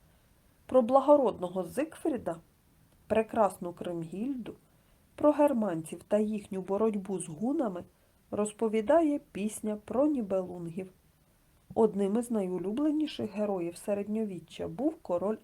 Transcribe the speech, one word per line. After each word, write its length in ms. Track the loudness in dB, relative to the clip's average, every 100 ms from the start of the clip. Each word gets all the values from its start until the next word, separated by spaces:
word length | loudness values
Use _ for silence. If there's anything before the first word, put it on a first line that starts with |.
| _ _ _ _ _ _ 0
Про 160 | 2
благородного 840 | 4 4 6 6 4 -2 -6 -6
Зигфріда, 720 | -6 -6 -6 -6 -6 -4 -6 -8 -12 _ _ _ _ _ _
прекрасну 680 | 6 6 4 4 2 -8
Кримгільду, 840 | -8 -6 -6 -6 -6 -6 -6 -8 -14 _ _ _ _ _
про 180 | 0 2
германців 720 | 6 4 4 0 -2 -6 -12 -2
та 100 | 0
їхню 440 | 0 -2 -6 -8
боротьбу 560 | -4 0 0 0 -4 -6
з 100 | -8
гунами 560 | -6 -2 -2 -2 -4 -12 _ _ _ _
розповідає 920 | 2 2 2 0 2 4 6 6 0 -4
пісня 460 | -6 -6 -4 -6 -6
про 220 | -4 2 2
нібелунгів. 840 | 2 0 -2 -2 -8 -8 -8 -10 -14 _ _ _ _ _ _ _
Одним 420 | 2 2 2 0 -2
із 120 | -2
найулюбленіших 1040 | -2 -2 -4 -4 -2 0 0 -4 -6 -8
героїв 420 | -4 -4 -2 -4 -8
середньовіччя 920 | -4 -4 -2 -4 -4 -8 -14 -12 -10
був 340 | -4 -4 -4
король 360 | -4 -4 -2 -6